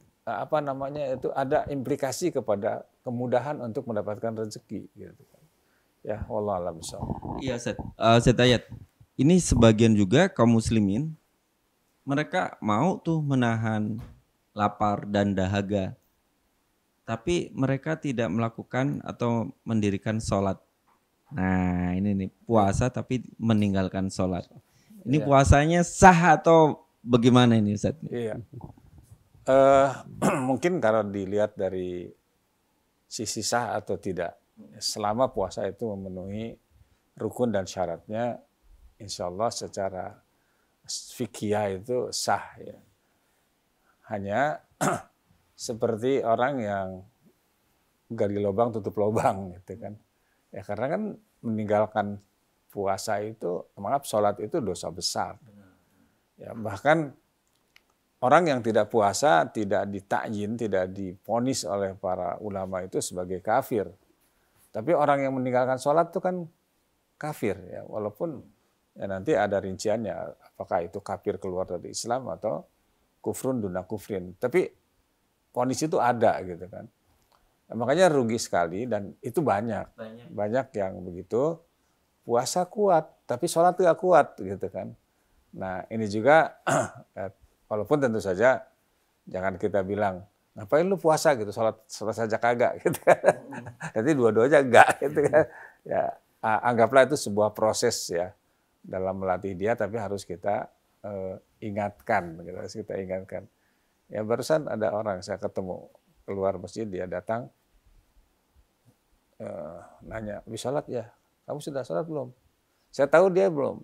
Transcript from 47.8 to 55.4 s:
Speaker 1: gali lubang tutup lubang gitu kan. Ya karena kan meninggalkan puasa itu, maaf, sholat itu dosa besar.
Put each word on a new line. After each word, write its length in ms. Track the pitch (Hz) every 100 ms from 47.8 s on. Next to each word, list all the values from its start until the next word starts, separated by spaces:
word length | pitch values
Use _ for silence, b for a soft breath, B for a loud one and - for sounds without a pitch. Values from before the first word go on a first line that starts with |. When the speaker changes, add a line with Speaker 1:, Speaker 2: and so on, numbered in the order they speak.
| _ _ -
Speaker 1:
gali 300 | 113 104 101
lubang 320 | 101 98 120
tutup 240 | 110 101 107
lubang 580 | 104 107 131 98 98
gitu 200 | 90 - 95
kan. 160 | 104 107 _ _ _ _ _
Ya 120 | 101
karena 240 | 98 101 131
kan 120 | 185 214 - _ _
meninggalkan 680 | 117 110 104 104 107 107 101 101 _ _ _ _ _
puasa 520 | - 98 95 - 104
itu, 440 | 107 107 - 87 - -
maaf, 280 | 101 139
sholat 340 | - 110 104 101
itu 180 | 107 175
dosa 300 | 104 87 87
besar. 480 | 87 - 113 90 95